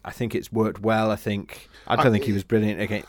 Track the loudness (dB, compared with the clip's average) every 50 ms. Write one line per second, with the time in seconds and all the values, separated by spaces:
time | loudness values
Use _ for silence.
0 | -14 -12 -8 -6 -6 -4 -4 -6 -6 -4 0 0 0 0 -2 -2 0 0 2 2
1 | 2 0 0 -2 -2 -4 -4 -4 -6 -8 -16 -20 -20 -20 -20 -14 -4 -2 0 4
2 | 4 4 4 4 2 2 0 -2 0 2 2 2 2 2 0 -2 -4 -4 -4 -6
3 | -8